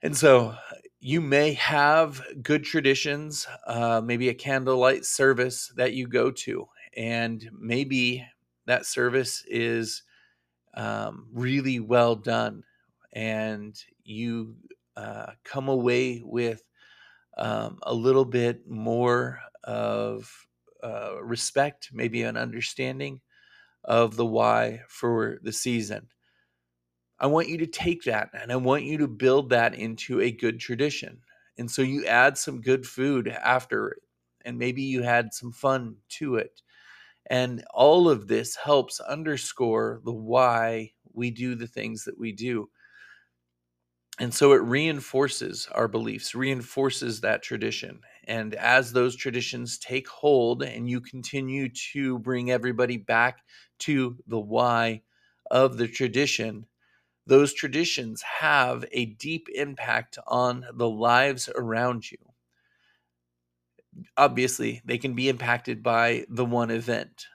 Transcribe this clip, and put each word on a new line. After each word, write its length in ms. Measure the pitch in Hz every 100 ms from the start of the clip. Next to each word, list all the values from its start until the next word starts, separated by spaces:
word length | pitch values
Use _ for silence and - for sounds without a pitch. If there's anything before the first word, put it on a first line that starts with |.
And 120 | 156 143
so 400 | 156 131 113 110 - - - _
you 220 | 127 160
may 320 | 151 139 151
have 680 | 139 - 151 143 156 160 135 - 143
good 220 | 120 151
traditions, 800 | 151 165 135 131 151 143 151 147 - - -
uh, 320 | 117 117 113
maybe 260 | 113 120 127
a 40 |
candlelight 720 | 127 143 135 131 131 127 131
service 680 | - - 135 123 127 123 - -
that 160 | 123
you 160 | 123 123
go 240 | 120 123
to, 340 | 127 - - - _ - -
and 520 | 117 117 117 113 113 -
maybe 720 | 110 120 143 131 123 123 123 _ _ _ -
that 180 | 123
service 600 | - - 123 131 123 - -
is, 560 | 117 117 117 113 - _ _ _ _ _ _ _
um, 540 | - 107 107 107 - 117
really 460 | 120 127 139 135 123
well 380 | 110 120 120 113
done, 480 | 104 117 113 107 - _ _ _ _
and 680 | 110 113 110 110 107 107 104 - _
you, 540 | - 107 120 117 110 117 - - _ -
uh, 380 | 107 107 107 -
come 240 | - 139 135
away 520 | 131 120 123 127 120
with, 400 | 117 120 120 110 _ _ _ _ - _ _ -
um, 400 | 113 110 110 -
a 100 | -
little 300 | 120 123 131
bit 440 | 131 120 120 120 -
more 720 | 110 113 117 123 120 123 123 - -
of, 840 | - 113 110 110 110 110 113 - _ _ _ _
uh, 400 | 117 110 107 98
respect, 680 | 117 117 - - 147 - -
maybe 300 | 113 120 117
an 140 | 117 113
understanding 840 | 120 113 120 - 131 135 143 135 _ _ _ _ _ _
of 320 | - 113 117 110
the 100 | 117
why 540 | 110 113 113 117 113 -
for 500 | - 120 117 110 -
the 80 | 110
season. 560 | 107 131 117 101 104 113 _ _ _ _ _ _ _ _ _ _ _
I 80 | 139
want 220 | 156 165
you 100 | 160
to 100 | 165
take 340 | - 170 170
that 280 | - 110 -
and 160 | 98 117
I 60 | 127
want 260 | 127 143
you 160 | 131 151
to 80 | 147
build 440 | 107 127 135 131
that 260 | 120 117 -
into 440 | 113 110 - 123
a 120 | 120
good 260 | 113 117 120
tradition. 600 | - 120 147 143 - - _ _ _ -
And 140 | 120
so 100 | -
you 240 | 131 143
add 320 | 139 117 135 139
some 240 | - 131
good 240 | 120 131
food 440 | 127 - 135 135 113
after, 680 | - - 127 123 107 104 - _ _ _ _
and 140 | 120 120
maybe 240 | 123 127
you 200 | 135 131
had 300 | 120 120 113
some 200 | - 120
fun 460 | 113 139 135 120 107 _ -
to 160 | 151
it. 280 | 117 - _ _ _ - - - _ -
And 360 | 127 127 120 -
all 380 | - 139 175 175
of 160 | 127 98
this 300 | 113 117 -
helps 420 | - 143 123 -
underscore 1040 | - 147 156 139 - - 120 110 113 117
the 80 | 107
why 840 | 117 110 123 127 117 113 113 110 _ _
we 180 | - 123
do 240 | 117 127
the 140 | 120 117
things 340 | - 110 113 -
that 120 | -
we 140 | 117
do. 380 | 101 120 117 104 _ _ - - - _ _ _ _ _ _ _ _ _ -
And 160 | 123
so 180 | 117 143
it 100 | 135
reinforces 1080 | 117 131 160 147 - 131 139 - 95 - -
our 160 | - 113
beliefs, 480 | 110 113 107 -
reinforces 840 | 120 131 131 117 - 135 - 123 110
that 240 | 113 107
tradition. 560 | - 117 - 107 - - _ -
And 320 | - 113 110 107
as 360 | 117 127 123
those 220 | 123 123
traditions 640 | 123 135 120 120 123 120 -
take 300 | - 131 -
hold 560 | - 147 139 117 123
and 260 | 135 113 120
you 100 | 123
continue 680 | 123 127 120 139 131 139 131 123 -
to 260 | 147 135 123
bring 320 | 113 127 123
everybody 460 | 123 123 117 123 120
back 480 | 98 113 120 - _ - _ _
to 360 | - 143 127 123 -
the 140 | 113
why 600 | 104 113 123 117 113 110 _ _ _ _ -
of 240 | 127 131 117
the 100 | 117
tradition, 800 | - 127 117 143 - 113 107 117 _ _ _ _ _ -
those 260 | 135 143
traditions 680 | - 143 135 170 - 117 113
have 600 | - - 156 147 127 123 -
a 140 | 123 117
deep 420 | 110 147 160 -
impact 640 | - 143 135 117 117 120 - -
on 400 | 120 123 123 123
the 140 | 120 117
lives 600 | 107 113 120 135 131 -
around 560 | 135 117 113 123 120 -
you. 80 | - _ _ _ _ _ _ _ _ _ _ _ _ _ _ _ _ _ - - -
Obviously, 640 | 143 123 127 - 117 117
they 140 | - 120
can 160 | 135
be 140 | 123 131
impacted 540 | 123 120 120 127 113
by 420 | 117 117 117 117 -
the 160 | 117
one 260 | 120 120 117
event 560 | 113 117 113 - _ -